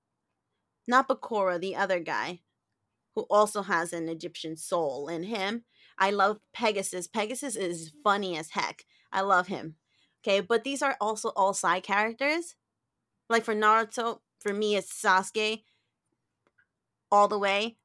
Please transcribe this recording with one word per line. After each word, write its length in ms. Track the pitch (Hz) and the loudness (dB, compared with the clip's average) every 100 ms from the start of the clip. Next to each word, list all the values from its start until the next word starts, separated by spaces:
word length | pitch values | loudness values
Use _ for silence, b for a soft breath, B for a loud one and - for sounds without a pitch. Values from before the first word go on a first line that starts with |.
| _ _ _ _ _ _ _ _ - | _ _ _ _ _ _ _ _ 2
not 220 | 247 269 | 2 2
Bakura, 520 | 254 - 220 190 175 | -2 -4 0 0 0
the 160 | 190 151 | -4 -2
other 220 | 196 180 | 0 -2
guy 400 | 160 120 135 175 _ _ _ _ _ _ _ | -2 -4 -4 -8 _ _ _ _ _ _ _
who 80 | 220 - | -8 2
also 320 | 208 208 208 | 4 4 2
has 300 | 196 175 170 | 0 0 0
an 160 | 170 165 | -4 -6
Egyptian 480 | 160 170 - 160 160 | -8 -10 -12 -10 -10
soul 520 | - 175 147 131 143 | -4 -2 -2 -4 -6
in 160 | 165 | -8
him. 400 | 185 220 196 233 b b b - | -6 -4 -4 -4 b b b 0
I 120 | 196 | 2
love 300 | 202 196 208 _ | 4 2 2 _
Pegasus. 520 | - 233 202 - 180 170 | -2 0 0 -4 -6 -6
Pegasus 480 | 226 214 247 285 214 | -4 -4 -4 -6 -4
is 360 | 180 170 160 - | -4 -4 -10 -2
funny 320 | 208 202 190 156 | 0 2 0 -6
as 120 | 160 | -6
heck. 340 | 202 143 - _ _ _ | -4 -4 -6 _ _ _
I 100 | 190 | -2
love 260 | 196 185 180 | 4 4 2
him. 280 | 156 160 - _ _ _ _ | -4 -10 -14 _ _ _ _
Okay, 160 | 208 196 | 0 0
but 240 | 190 233 | 2 0
these 180 | 269 269 | 0 -2
are 140 | 277 - | -2 0
also 300 | 208 208 226 - | -2 -2 -4 2
all 180 | 196 | 2
side 280 | - 175 180 | 2 0 0
characters. 720 | - 202 220 226 277 330 330 - _ _ _ _ _ _ - | 0 0 0 0 0 0 -4 -14 _ _ _ _ _ _ 0
Like, 160 | 226 | 0
for 100 | 226 | 0
Naruto, 680 | 214 214 220 214 - 233 - _ _ | 2 4 4 2 -4 -4 -6 _ _
for 120 | 208 | -4
me, 220 | 202 214 202 | -2 0 0
it's 160 | 190 - | -2 -2
Sasuke 600 | 214 190 196 220 214 226 _ _ _ _ _ _ _ _ _ _ _ _ _ _ _ | 4 4 2 -2 -2 -4 _ _ _ _ _ _ _ _ _ _ _ _ _ _ _
all 180 | 202 202 | 4 4
the 100 | 208 | 2
way. 380 | 196 202 226 - | 0 0 -2 -8